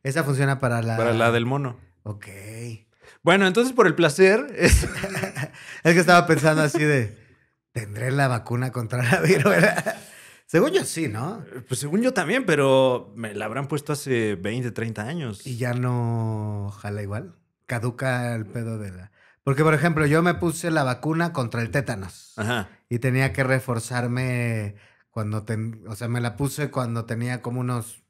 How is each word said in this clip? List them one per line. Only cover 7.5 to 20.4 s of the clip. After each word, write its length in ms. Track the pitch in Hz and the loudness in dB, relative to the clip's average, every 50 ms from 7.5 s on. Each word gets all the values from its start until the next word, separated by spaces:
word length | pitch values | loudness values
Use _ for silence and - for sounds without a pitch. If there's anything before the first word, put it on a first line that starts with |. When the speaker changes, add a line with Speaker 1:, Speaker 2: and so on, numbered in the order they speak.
| _ _ _ _ | _ _ _ _
Speaker 1:
¿tendré 400 | _ 120 110 101 104 110 117 131 | _ -10 -10 -10 -10 -6 -4 -2
la 160 | 135 143 139 | 0 0 0
vacuna 440 | 131 123 113 - - 120 120 127 131 | 0 0 -2 -4 -4 -4 -4 -4 -4
contra 300 | - 123 117 110 120 104 - | -6 -8 -8 -6 -4 -2 0
la 160 | 117 - 175 | 0 2 2
viruela? 760 | 165 - 190 - - 208 185 170 170 214 - - - - - - - - - - | 4 4 4 4 4 4 6 6 4 4 2 0 -4 -4 -8 -8 -14 -20 -20 -20
<laughs> 260 | - - - _ _ | -20 -20 -20 _ _
Según 260 | - - 165 220 311 | 0 2 2 2 4
yo 120 | 370 381 - | 2 0 -2
sí, 240 | - - 160 160 | -2 -6 -6 -6
¿no? 360 | 127 104 107 123 170 - 220 143 - - | -4 -4 -6 -6 -6 -8 -10 -14 -14 -14
Speaker 2:
Eh, 80 | 127 113 | -16 -8
pues 120 | _ 127 - | _ -6 -6
según 220 | 143 147 156 208 | -4 -2 0 2
yo 120 | 240 254 254 | 0 2 0
también, 320 | 202 165 143 214 262 254 | 0 -2 0 -2 -2 2
pero 680 | 196 160 143 139 135 131 131 131 131 127 120 - 101 101 | 2 2 4 4 6 6 6 6 4 2 0 -4 -10 -12
me 180 | 110 117 107 104 | -10 -10 -8 -6
la 100 | 104 104 | -6 -6
habrán 220 | 110 113 135 139 | -6 -6 -6 -6
puesto 260 | 135 156 143 143 - 151 | -4 -6 -6 -4 -6 -8
hace 420 | 143 - 139 127 117 113 107 104 | -6 -2 -2 0 0 0 0 -2
veinte, 360 | 87 90 104 113 127 127 120 | -4 -4 -6 -4 -4 -6 -6
treinta 320 | 101 - 113 117 110 107 107 | -6 -6 -6 -6 -6 -8 -8
años. 420 | 113 - 175 147 117 101 101 - | -8 -8 -8 -8 -8 -10 -10 -10
Speaker 1:
¿Y 120 | 135 123 | -12 -6
ya 160 | 113 127 123 120 | -4 -4 -4 -2
no 1000 | 123 123 127 123 120 120 117 117 113 113 110 110 107 107 107 104 104 101 101 101 - | -2 -2 -2 -2 -2 -2 -2 -2 -2 -2 -4 -4 -4 -6 -6 -6 -6 -8 -10 -12 -12
jala 200 | - 104 101 104 104 | -10 -10 -8 -8 -8
igual? 320 | 98 101 113 170 185 - _ _ _ _ _ _ | -8 -8 -8 -10 -12 -20 _ _ _ _ _ _
Caduca 680 | - 123 117 107 127 120 - 135 131 127 123 120 120 120 | -8 -6 -4 -4 -4 -6 -2 -2 -2 -2 -2 -2 -4 -4
el 100 | 113 107 | -6 -8
pedo 320 | 95 - 120 117 113 113 | -8 -10 -8 -8 -8 -8
de 140 | 110 104 98 | -8 -10 -12
la 200 | 90 90 92 - _ _ _ _ _ _ _ | -14 -16 -20 -20 _ _ _ _ _ _ _
Porque, 200 | 139 135 131 160 | -2 0 4 4
por 100 | 160 156 | 4 4
ejemplo, 320 | 147 156 175 160 156 156 | 4 2 2 2 2 2
yo 160 | 143 147 160 | 4 4 4
me 120 | 170 175 165 | 4 2 0
puse 360 | 135 | 0